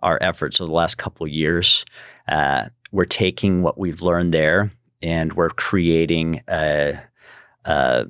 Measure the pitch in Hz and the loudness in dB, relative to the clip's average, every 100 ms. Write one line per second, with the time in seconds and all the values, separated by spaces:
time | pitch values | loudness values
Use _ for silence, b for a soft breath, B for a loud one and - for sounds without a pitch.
0 | 87 80 92 - 78 - 85 82 82 - | -2 0 -2 -2 -4 -2 0 0 0 -2
1 | 76 - 78 76 78 85 90 - - B | -6 -8 -6 -2 0 2 2 0 -2 B
2 | B B - 76 71 67 - - - 95 | B B -4 0 0 -2 -4 -14 -6 -2
3 | 90 - 95 - 101 90 85 - 92 76 | 0 0 0 0 0 2 0 -2 -6 -2
4 | 87 85 87 80 78 90 104 - _ _ | 0 2 2 2 4 2 0 -6 _ _
5 | 85 82 80 82 82 - - 98 85 82 | -4 -2 -2 0 -2 -2 -2 0 2 2
6 | 82 82 82 80 - 85 78 76 71 69 | 2 0 0 -4 -4 -2 0 0 -2 -4
7 | - b b b b b - 73 65 62 | -12 b b b b b -2 0 2 0
8 | - | -2